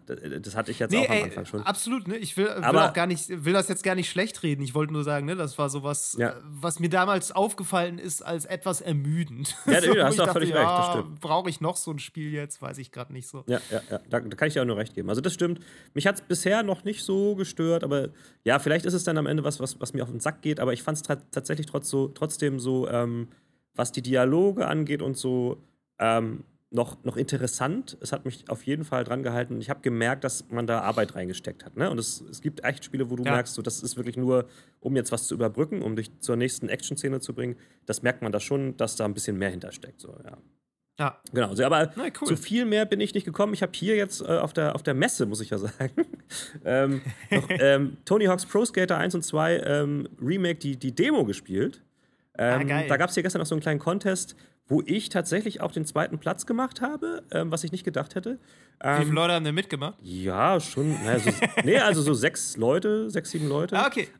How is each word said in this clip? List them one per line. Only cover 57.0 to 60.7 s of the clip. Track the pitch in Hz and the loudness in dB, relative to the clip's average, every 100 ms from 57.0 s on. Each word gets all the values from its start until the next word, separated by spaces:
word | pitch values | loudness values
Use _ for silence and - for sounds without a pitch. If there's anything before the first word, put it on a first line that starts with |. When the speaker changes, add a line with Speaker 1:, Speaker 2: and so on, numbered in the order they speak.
| 320 339 - | -6 -6 -4
Speaker 1:
ähm, | - 165 | -4 -2
was | 160 | -2
ich | 170 | -4
nicht | 180 | -6
gedacht | - 147 147 190 | -4 -4 -4 -6
hätte. | 220 254 _ - _ - | -6 -8 _ -20 _ -6
Speaker 2:
Wie | 139 | 0
viele | 147 151 | 2 4
Speaker 1:
Ähm, | 151 | 4
Speaker 2:
Leute | 170 | 4
haben | 175 | 4
denn | 151 156 | 2 0
mitgemacht? | 196 143 147 - | -2 -4 -6 -8
Speaker 1:
ja, | 90 92 95 92 143 185 | -10 -4 -2 4 4 4
schon, | - | 0